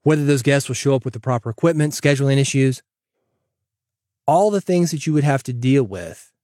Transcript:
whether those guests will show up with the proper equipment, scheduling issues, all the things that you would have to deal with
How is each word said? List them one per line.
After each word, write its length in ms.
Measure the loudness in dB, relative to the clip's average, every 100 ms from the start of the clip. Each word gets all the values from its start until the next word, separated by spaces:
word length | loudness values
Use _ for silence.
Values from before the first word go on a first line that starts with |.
whether 220 | 2 2
those 180 | 2 0
guests 280 | 2 0 -2
will 40 |
show 220 | -4 0 -2
up 80 |
with 100 | -2
the 60 | -8
proper 300 | -4 -4 -4
equipment, 440 | -2 0 0 -2
scheduling 440 | 0 0 0 2 2
issues, 440 | 0 0 0 -2 _ _ _ _ _ _ _ _ _ _ _ _ _ _ 0
all 240 | 2 2
the 120 | 0
things 300 | 0 0 0
that 140 | -2 -2
you 60 |
would 140 | 0 2
have 180 | 0
to 80 | -4
deal 320 | -4 2 2
with 480 | 0 -6 -12 -16 -20 _